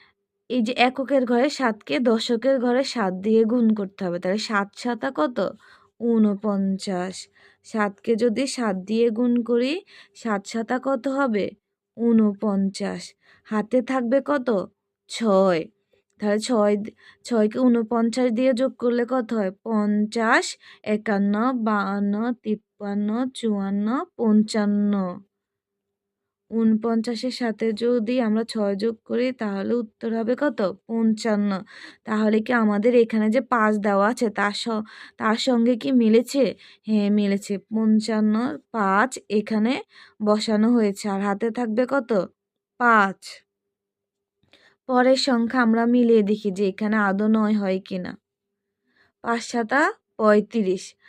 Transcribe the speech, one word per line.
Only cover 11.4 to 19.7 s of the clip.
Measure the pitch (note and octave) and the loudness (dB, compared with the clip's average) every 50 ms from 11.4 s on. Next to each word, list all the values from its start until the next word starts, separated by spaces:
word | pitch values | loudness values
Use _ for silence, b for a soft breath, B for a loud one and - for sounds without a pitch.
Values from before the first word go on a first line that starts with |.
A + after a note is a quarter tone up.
| F3+ - - _ _ _ _ _ _ _ _ | -2 -4 -6 _ _ _ _ _ _ _ _
ঊনপঞ্চাশ। | A3 A#3 A#3 A3+ A3 A3 G#3 G3 G3+ A3 G#3+ G3 G3 G3 G3 F#3+ - G3+ F#3+ F#3 F3 - - _ b b b b b b - | -4 0 2 4 4 4 4 0 -2 -2 -2 0 0 0 -2 -2 -4 -8 -8 -8 -8 -12 -16 _ b b b b b b -6
হাতে | A3 G#3 G#3+ G#3+ - B3+ B3 | -4 -4 -4 0 0 -2 0
থাকবে | B3+ C4 C4 A#3+ A3+ B3+ C#4 C4+ | 0 -4 -4 -2 0 0 0 0
কত? | - D4 C#4+ B3 B3+ A3 F#3 - - _ _ _ _ _ _ _ _ | 0 -2 -2 0 0 -2 -2 -2 -6 _ _ _ _ _ _ _ _
ছয়। | - - A3+ A3 F#3+ F#3+ G3 F#3+ F3 D#3+ E3 - _ _ _ _ _ _ _ _ _ _ | -10 -4 0 2 4 4 6 4 2 0 -2 -6 _ _ _ _ _ _ _ _ _ _
তাহলে | G#3+ G#3 G3+ G#3+ | -2 -2 0 0
ছয়, | A3 - B3+ G#3+ G#3 G#3 G#3 G3+ G#3 A3+ - b b b b b b | 0 0 0 2 2 2 2 0 -4 -8 -14 b b b b b b
ছয়কে | - B3 A3 G#3+ G#3+ A3 A#3+ | -4 0 2 2 2 2 2
ঊনপঞ্চাশ | B3+ B3+ A#3 A#3 A3+ A3 A#3+ A3+ A3+ A#3 A3+ B3+ B3 B3+ A3 | 2 4 4 4 0 0 0 0 0 0 0 0 0 0 0
দিয়ে | A3+ B3+ C4 C4 | 2 2 2 2
যোগ | A3+ C4 C4 - | 2 0 -2 -2
করলে | _ A#3+ B3 A#3 A#3+ A#3+ | _ -2 -2 0 0 -2
কত | A3+ B3+ C4 A#3 - A#3 | -2 -2 -4 -2 -2 -2
হয়? | A3 G3+ F#3 G3 _ _ | -2 -2 -2 -4 _ _
পঞ্চাশ, | A3+ | -4